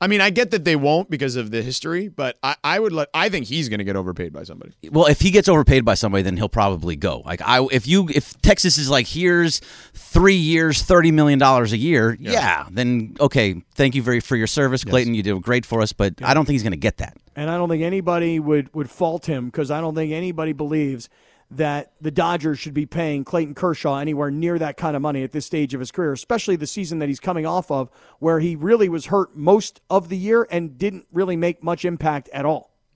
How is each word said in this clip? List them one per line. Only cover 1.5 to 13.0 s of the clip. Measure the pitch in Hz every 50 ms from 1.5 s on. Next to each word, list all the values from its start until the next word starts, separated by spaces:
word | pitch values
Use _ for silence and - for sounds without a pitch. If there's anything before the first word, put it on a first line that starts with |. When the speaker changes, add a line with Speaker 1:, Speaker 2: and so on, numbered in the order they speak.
| 110
Speaker 1:
the | 113 110
history, | 127 131 - - 156 170 180 208 202
but | - - 139 127 - - -
I, | 135 147 - -
I | 147 170 202
would | 220 214 165
let, | 156 143 - -
I | 160 180 214
think | 180 165 120
he's | 101 135 165 147 117
gonna | 107 104 98
get | 98 95
overpaid | 95 92 90 87 90 87 82 73
by | - -
somebody. | 92 82 - - - - _ - -
Speaker 2:
Well, | 147 156 170
if | 147 147 -
he | - 196
gets | 180 208 - 196
overpaid | 175 156 139 - 135 131 120
by | 113 98
somebody, | - - 104 95 98 92
then | 95 92
he'll | 92 107 98
probably | - 113 101 101 95 82 82 87 82
go. | 71 98 92 69 57 -
Like, | 71 87 90 -
I, | - 127 127 135 131
if | 131 127 101
you, | 135 175 196 190 156 -
if | 143 - - - - -
Texas | 214 202 - - 180 156
is | 151 147 131
like, | 143 131 117
"Here's | - - 156 180 180 175 175 170 160 - - - - - - - - _
three | - - - - 165 180 196 196
years, | 180 160 156 165 165 160 160 143 - -
thirty | - 185 175 165 165 156
million | 156 151 147 143 135
dollars | 135 135 135 123 120 104 110
a | 110
year," | 127 170 170 123 110 113 117 117
Speaker 1:
Yeah. | 160 196 -
Speaker 2:
yeah, | 220 143 98 85 71 73 90 90
then | 117 127 123 123 117